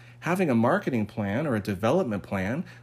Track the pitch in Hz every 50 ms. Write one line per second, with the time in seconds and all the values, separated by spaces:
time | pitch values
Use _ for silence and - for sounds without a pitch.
0 | - - - - - 156 175 190 190 151 120 113 113 123 160 202 - - 139 113
1 | 104 98 - - 104 98 98 123 160 156 120 107 98 - 104 87 104 113 139 185
2 | 185 127 104 98 - - 104 98 92 98 123 160 190 - - -